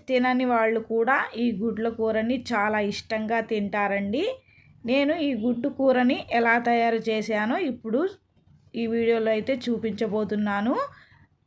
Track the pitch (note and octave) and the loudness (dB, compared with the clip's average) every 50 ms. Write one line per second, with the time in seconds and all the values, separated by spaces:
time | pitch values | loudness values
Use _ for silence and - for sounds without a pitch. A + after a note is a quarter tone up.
0 | - - C4 B3 B3 B3+ B3+ B3+ C4 B3 B3 A3+ A3 A3 A3+ A3+ A3+ - A3+ A3+ | -2 0 2 2 2 2 2 2 2 2 2 4 4 2 2 0 -2 0 0 2
1 | A3+ A#3+ C4+ - - - - A3 A#3+ A#3+ G#3 F#3 A3 A#3 G#3 G#3+ A3 A#3 A#3 A3+ | 2 4 2 2 0 -2 -2 -2 0 0 0 0 -2 -2 -2 -2 -2 -4 -2 -2
2 | A3 A3 G#3+ A3 A3 A#3 C4 B3+ B3 - A#3+ G#3 G#3 G#3+ G#3+ G#3+ G#3 G3+ G3 - | 0 0 0 0 0 0 -2 -2 -2 -2 0 0 2 2 2 0 0 -2 -2 -6
3 | - - A3+ G#3+ A3 G#3+ A#3 A3+ A3 A3+ A3+ G#3+ G3+ G3 G3 G#3 G3+ G3 G3 G3+ | -6 -6 -4 -4 -2 -2 -2 -2 -2 -2 -2 -2 -2 -2 0 0 0 0 0 -2
4 | G3+ G3+ G3+ C#4+ F#4+ A#4 C5 - _ _ _ _ _ - - _ - A3+ B3+ C#4 | -2 -2 -2 -2 -2 -2 -4 -8 _ _ _ _ _ -20 -20 _ -4 0 2 2
5 | C#4+ C#4+ D#4+ F4 D4 C#4+ C4 G#3+ G#3 B3 B3 A#3+ A#3+ C#4+ C4+ - C4+ C4+ B3+ B3+ | 2 2 0 0 0 -2 -2 0 0 -2 0 0 -2 -4 -2 2 2 4 4 4
6 | B3 B3 D4 F#4+ - - - A#3 A#3 A#3 A3+ A#3+ A#3+ B3 A#3+ A#3 A#3 A#3 A3+ A3+ | 4 2 2 0 -2 -2 0 2 2 2 2 2 2 2 2 2 2 2 0 0
7 | A3 A3+ A3 G#3+ G#3 A3 A3 G#3 G#3+ A3 C4+ F#4 F#4 C4+ A#3+ - - A3 G#3+ C4+ | 0 -2 -2 -2 -2 -2 -2 -2 0 0 0 -2 -2 -4 -4 -6 -4 -2 0 0
8 | E4+ G4 G4+ - _ _ _ _ _ _ - _ _ _ - A#3 A#3 A3+ A3+ A#3 | 0 -2 -4 -8 _ _ _ _ _ _ -20 _ _ _ -6 -4 -2 0 0 2
9 | A3+ A3+ A#3 A3+ A3 A3 A3 G#3+ G#3+ - C4+ B3 - A#3+ A#3 G#3 A3 A3 G3 G3+ | 2 2 2 2 2 2 0 0 0 -2 -2 -2 -2 -2 -2 -2 -2 -4 -2 -2
10 | A#3 G3+ G3 G#3+ G#3+ - G#3+ G#3 G#3 G#3 G3+ G3+ G3+ A#3+ D#4+ A#4 C#5+ C#5+ - - | -2 -2 0 -2 -2 -2 -2 -2 -2 -2 -2 0 0 0 0 0 -2 -4 -8 -16
11 | - _ - - _ _ _ _ _ | -20 _ -20 -20 _ _ _ _ _